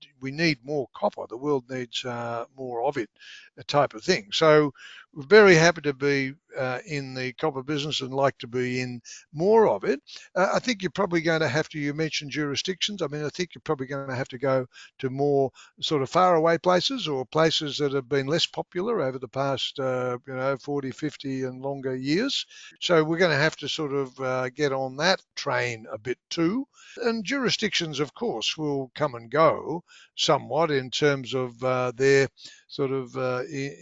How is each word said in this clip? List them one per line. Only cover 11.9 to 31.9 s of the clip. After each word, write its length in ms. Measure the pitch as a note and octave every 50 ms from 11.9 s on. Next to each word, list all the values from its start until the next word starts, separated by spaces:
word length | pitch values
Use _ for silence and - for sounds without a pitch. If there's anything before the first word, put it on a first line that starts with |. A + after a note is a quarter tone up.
| C#3+
mentioned 380 | D3+ D#3+ D3+ - - D3+ C#3
jurisdictions. 680 | A#2+ D3 D3+ C#3+ C3+ - - F#3+ F#3 - - - G#3 F#3
I 60 | D#3+
mean, 180 | C#3 C#3+ D3+ D3+
I 40 | C#3
think 240 | - - F3+ - -
you're 80 | B2 - -
probably 180 | D#3 C3 C3+
gonna 280 | B2+ C#3+ C#3 C#3 C3+ B2+
have 140 | B2 C3+ -
to 100 | - A#2+
go 260 | C#3 C3+ C3 C3 B2 - _ - - - _ -
to 100 | - C3
more 420 | C3 C#3 C#3+ D3 C#3+ C#3 C3+ B2 - - - - _ -
sort 200 | - - D#3+ C#3
of 80 | C3+ -
faraway 480 | - E3+ F#3 F3+ F3 D#3+ D#3+ E3 E3+
places 500 | D#3 - F#3 F3+ F3+ - - C4+ B3 F3+
or 180 | D#3 C#3+ C3 B2+
places 520 | - - D#3 D#3+ D#3+ - - D#3+ C#3+ B2
that 160 | B2 D3 C#3 C3+
have 160 | C#3 B2 A#2+
been 160 | D3 C#3 C3+
less 200 | C3+ D#3+ E3 -
popular 540 | - - D#3 - - - F3 F#3 A#3 A#3 F#3+
over 180 | C#3+ C3 B2+ C3
the 80 | B2+
past, 520 | A2+ - C3 C#3 C#3 C3+ A#2+ - - - C#3+
uh, 380 | C3 C3 B2+ B2+ B2+ B2+ B2 B2 -
you 100 | C3+ C3
know, 220 | B2+ C3 C3+ C#3
forty, 340 | B2+ - D3 C#3+ C#3+ C3+ C3
fifty 520 | A#2 - D#3 D3 - - - C3+ C3 C3 C3
and 180 | B2+ B2+ B2+
longer 340 | C3 C#3 C#3 C#3 B2+ C3+ C3
years. 500 | C3 C3 C#3 D3+ F#3+ B3+ C#4 - - - - - - - - - _
So 220 | - - F3 D#3+ D#3
we're 140 | D#3 E3
gonna 180 | E3 F#3+ E3+ D3
have 220 | C3+ D3+ D#3+ -
to 120 | - D3 C3
sort 240 | - - D#3 C#3 C#3
of, 260 | C#3+ C3+ B2+ B2 C3
uh, 300 | C3 B2+ C3 B2+ B2+ B2+
get 240 | B2 D3 D3+ C#3 C3+
on 240 | C3+ C3+ C3 C3
that 240 | C#3 D#3 F#3 F#3+ - _ _ _
train 500 | - - C#3+ B2+ B2 B2 B2 A#2 A2 A2+ -
a 60 | -
bit 200 | G#2+ G#2 B2+ A#2 - _ -
too. 380 | - E3 E3 E3+ G#3+ C4 C#4 - _ - - - -
And 260 | - C4+ A#3 A3+ A3+ F#3+
jurisdictions, 760 | E3+ C4+ C#4+ B3 F#3 - - A3+ G3 - - F3 D#3 D3 C3
of 140 | D3 C3+ -
course, 440 | - A#3+ A3 C#3 A2 G#2 - -
will 340 | D#3+ D#3 D3 C#3+ C#3 C3 B2 -
come 180 | - D3+ C#3+ A#2+
and 140 | A#2 A2+ A#2
go 540 | B2+ D3+ E3 D3 - - - - D3+ F3 - _ - - - _ _
somewhat 560 | - - - D3+ C3+ A2+ A2+ B2+ D3+ E3+ D#3
in 180 | D3 C3 C3 B2
terms 460 | - - D3+ D3 C#3 C3+ B2 G#2+ B2+
of, 280 | C3 B2+ B2 A#2 A#2 B2+
uh, 280 | B2+ B2+ B2+ B2+ B2